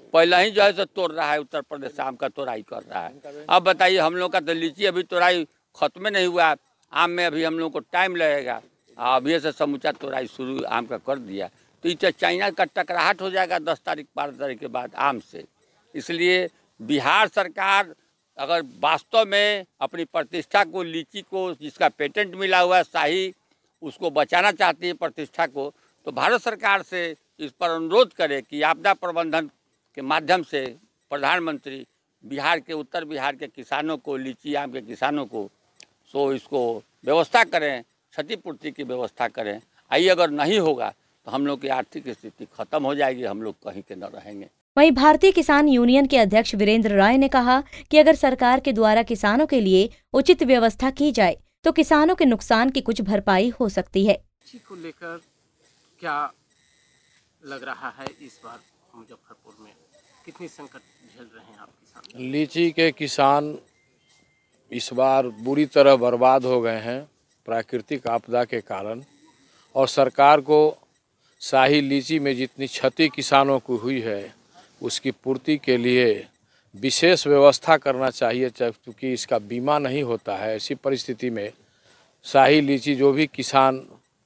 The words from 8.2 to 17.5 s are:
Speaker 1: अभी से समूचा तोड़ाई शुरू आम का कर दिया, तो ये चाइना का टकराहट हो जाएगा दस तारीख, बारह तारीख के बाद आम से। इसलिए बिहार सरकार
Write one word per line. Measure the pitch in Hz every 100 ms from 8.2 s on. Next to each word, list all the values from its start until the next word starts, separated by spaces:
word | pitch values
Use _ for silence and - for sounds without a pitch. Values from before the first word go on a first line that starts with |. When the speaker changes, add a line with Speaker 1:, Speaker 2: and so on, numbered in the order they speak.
| 156 143 123 113 - _ _ -
Speaker 1:
अभी | 120 131 135 165
से | 151
समूचा | 139 147 139 151
तोड़ाई | 135 139 135 123
शुरू | - 131 135
आम | - 113 117
का | 117
कर | - 139
दिया, | 113 98 92 _ _ _
तो | 170
ये | 170 190
चाइना | - 175 175 202
का | 170
टकराहट | 175 - 170 175 165 190
हो | 190
जाएगा | 185 185 175
दस | 156 151 -
तारीख, | 156 143 -
बारह | 143
तारीख | 127 139 120
के | 127
बाद | 123 123
आम | - 139 120
से। | - 82 - _ _ _ _
इसलिए | 156 - 170 175 185 175 _ _ -
बिहार | 113 143 127 185 214
सरकार | - 185